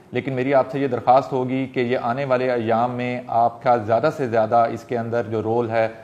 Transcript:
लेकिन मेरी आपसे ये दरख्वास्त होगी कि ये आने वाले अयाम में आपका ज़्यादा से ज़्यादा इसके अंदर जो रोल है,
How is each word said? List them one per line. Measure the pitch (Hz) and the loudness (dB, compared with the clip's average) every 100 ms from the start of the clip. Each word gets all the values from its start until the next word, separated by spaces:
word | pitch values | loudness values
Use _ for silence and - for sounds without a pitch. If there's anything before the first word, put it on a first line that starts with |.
| - | -8
लेकिन | 127 143 | -6 -4
मेरी | 127 131 | -2 2
आपसे | 135 127 139 | 2 2 -2
ये | 135 | -2
दरख्वास्त | 120 127 127 - | 0 4 4 4
होगी | 131 127 131 131 | -2 -2 -4 -4
कि | 131 120 | -2 -2
ये | 127 | -2
आने | 120 127 135 | -2 -2 0
वाले | 123 127 | 0 0
अयाम | 123 110 113 123 | 0 0 0 0
में | 123 123 123 - 117 | -2 -6 -6 -2 0
आपका | 117 - 131 120 | 0 0 2 2
ज़्यादा | 104 113 156 | 2 2 2
से | 147 127 | 0 0
ज़्यादा | 113 110 120 117 | 0 2 4 2
इसके | 113 - 120 | -2 -6 -6
अंदर | 113 117 104 | -2 -4 -2
जो | 110 | -2
रोल | 110 117 113 | -2 0 0
है, | 113 110 - | 0 0 -4